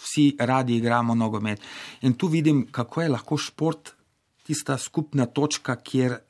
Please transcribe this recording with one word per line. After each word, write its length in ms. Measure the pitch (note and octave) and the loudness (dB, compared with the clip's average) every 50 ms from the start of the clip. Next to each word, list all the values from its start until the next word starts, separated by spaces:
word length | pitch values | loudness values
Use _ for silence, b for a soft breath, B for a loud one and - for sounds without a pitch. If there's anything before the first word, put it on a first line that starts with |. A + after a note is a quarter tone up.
Vsi 340 | - - - D#3 D3 C#3+ C#3 - | -14 -4 2 4 4 4 4 2
radi 360 | B2+ A#2+ C3 C3+ B2+ B2 A#2+ | 0 2 2 2 2 2 0
igramo 400 | A#2 A#2 A#2 A#2 A#2+ A#2 A#2 A2+ | 0 2 2 2 2 2 2 2
nogomet. 460 | A#2 A2+ A2 A2 G#2+ G#2+ G#2+ G#2 - B B B B B B B B | 2 0 0 -2 -2 -4 -4 -4 -6 B B B B B B B B
In 120 | B C3 B2+ | B 0 2
tu 140 | - F#3+ F3+ | 2 0 0
vidim, 400 | D#3 E3 D3+ D#3 D3+ C#3 A#2 - | 2 2 4 4 4 4 2 -2
kako 300 | - - A#2+ - - E3 | -4 -6 -6 -6 -4 -4
je 80 | E3+ D#3+ | -2 0
lahko 280 | C3 A2+ - - D#3 C#3+ | -2 -2 -4 -4 -4 -4
šport 560 | - - - - D3+ D#3+ D#3 - - - - _ _ _ _ _ _ _ _ _ _ | -4 -6 -6 -2 -2 -2 -2 -4 -8 -20 -20 _ _ _ _ _ _ _ _ _ _
tista 340 | - D3 - - - C#3 B2+ | -6 -6 -4 -2 -4 -4 -4
skupna 480 | - - - E3 D3+ - - C#3 B2 | -6 -6 -4 -4 -4 -2 0 0 0
točka, 500 | A#2+ - C#3 D3 D3 - - - - B2+ | 0 0 0 0 0 0 -4 -4 -4 -6
kjer 420 | A#2+ - - - C3 B2+ B2+ B2 A2+ - _ | -6 -6 -2 0 0 0 0 -2 -6 -10 _